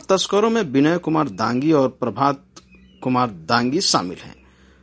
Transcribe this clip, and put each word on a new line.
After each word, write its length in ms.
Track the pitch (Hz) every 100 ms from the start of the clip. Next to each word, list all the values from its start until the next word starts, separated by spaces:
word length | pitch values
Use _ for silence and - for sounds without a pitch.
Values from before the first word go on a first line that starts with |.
| -
तस्करों 400 | 190 - 202 226
में 120 | 226
विनय 360 | 175 131 147 175
कुमार 320 | 160 160 143
दांगी 420 | 95 110 123 147
और 160 | 156 127
प्रभात 540 | - 120 104 139 139 _ - - - - _
कुमार 280 | 127 127 123
दांगी 520 | 90 80 117 123 151
शामिल 360 | 196 - 90 -
हैं। 180 | - - - _ - _